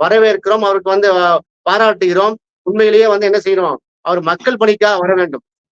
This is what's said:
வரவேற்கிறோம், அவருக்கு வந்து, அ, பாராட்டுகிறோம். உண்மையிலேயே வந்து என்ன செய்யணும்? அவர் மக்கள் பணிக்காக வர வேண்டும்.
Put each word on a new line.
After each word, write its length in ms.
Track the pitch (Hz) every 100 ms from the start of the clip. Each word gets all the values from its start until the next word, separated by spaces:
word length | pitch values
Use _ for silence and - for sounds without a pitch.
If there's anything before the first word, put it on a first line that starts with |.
வரவேற்கிறோம், 640 | 165 220 220 190 196 214
அவருக்கு 260 | 208 196 185
வந்து, 180 | 196 202
அ, 280 | 185 175 165 - _
பாராட்டுகிறோம். 720 | - 202 220 190 185 175 208 220 _ _
உண்மையிலேயே 440 | - 208 214 214 220
வந்து 220 | 202 202
என்ன 100 | 202
செய்யணும்? 340 | 190 190 170 135 _ _
அவர் 200 | - 180
மக்கள் 360 | 160 180 262 240
பணிக்காக 420 | 214 208 208 196
வர 160 | 180
வேண்டும். 300 | 190 175 135 _ _ _